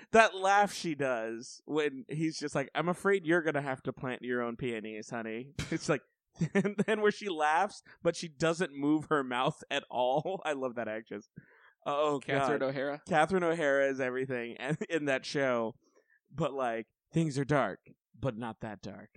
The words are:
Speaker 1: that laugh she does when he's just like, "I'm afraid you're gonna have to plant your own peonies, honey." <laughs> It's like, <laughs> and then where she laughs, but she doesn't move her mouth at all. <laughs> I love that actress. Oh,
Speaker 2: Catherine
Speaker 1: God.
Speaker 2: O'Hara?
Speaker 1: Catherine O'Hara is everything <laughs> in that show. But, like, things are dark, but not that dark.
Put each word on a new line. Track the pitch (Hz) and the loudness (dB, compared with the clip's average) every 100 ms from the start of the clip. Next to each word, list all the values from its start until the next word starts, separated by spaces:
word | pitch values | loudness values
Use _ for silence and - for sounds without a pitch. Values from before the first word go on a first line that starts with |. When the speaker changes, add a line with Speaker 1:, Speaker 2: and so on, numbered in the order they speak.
| - | 4
Speaker 1:
that | 220 214 | 6 6
laugh | 190 190 202 202 | 4 4 6 4
she | - 180 139 | 2 -4 0
does | 135 120 113 113 127 - | 0 0 -2 -6 -10 -16
when | - 147 147 135 113 | -4 0 0 -4 -8
he's | 143 165 151 | -2 -2 -2
just | 147 156 | -4 -4
like, | 123 | -2
"I'm | - 165 | -2 0
afraid | 180 190 196 | 0 2 2
you're | 160 175 | 4 2
gonna | 156 147 | 4 0
have | 143 131 | -2 -4
to | 135 | -6
plant | - 127 123 | -6 -6 -6
your | 120 123 | -4 -2
own | 120 117 | -2 -4
peonies, | 131 113 107 107 - | -4 -4 -6 -10 -10
honey." | 120 110 113 139 - | -8 -6 -8 -10 -10
<laughs> | - | -6
It's | 160 - | -6 0
like, | 147 _ _ _ | -2 _ _ _
<laughs> | - 170 | -8 -2
and | 202 202 202 - | 0 0 -2 0
then | 208 | 2
where | 208 | 2
she | 208 208 | 0 -6
laughs, | 156 151 160 202 - - - | 0 2 2 0 -4 -20 -2
but | 170 170 | -2 -2
she | 170 | -8
doesn't | 135 160 170 170 139 | 0 0 2 -2 0
move | 143 156 147 | 2 2 2
her | 151 | 0
mouth | 131 123 139 - - | 0 0 0 -2 -6
at | 139 - | -6 -4
all. | - 127 143 165 190 | 0 2 2 0 -6
<laughs> | |
I | 156 | -4
love | 139 131 | -2 -4
that | 117 110 | -4 -6
actress. | 110 117 104 - - - _ - _ - | -6 -8 -12 -12 -20 -20 _ -20 _ -4
Oh, | 143 151 143 - | 2 2 2 0
Speaker 2:
Catherine | 139 135 143 | 0 2 0
Speaker 1:
God. | 131 | 0
Speaker 2:
O'Hara? | 139 143 143 - | -2 -4 -6 0
Speaker 1:
Catherine | 160 160 185 | 2 4 4
O'Hara | 170 170 147 139 139 | 2 2 4 4 2
is | 131 | 2
everything | 127 127 131 123 117 110 127 | -2 -2 -2 -4 -4 -6 -4
<laughs> | 156 214 | -4 -2
in | 165 | -2
that | 147 131 | 0 -2
show. | - 147 135 120 113 - _ _ _ _ _ | -2 -2 0 2 -2 -6 _ _ _ _ _
But, | 135 151 | -4 -4
like, | 135 123 113 113 _ _ | -2 -2 -4 -8 _ _
things | 160 160 131 | 0 0 0
are | |
dark, | 131 147 107 - _ - _ 117 | 2 2 2 -2 _ -20 _ -6
but | 135 110 | -6 -4
not | 120 107 | -8 -8
that | 113 101 | -10 -10
dark. | - 98 101 | -12 -14 -16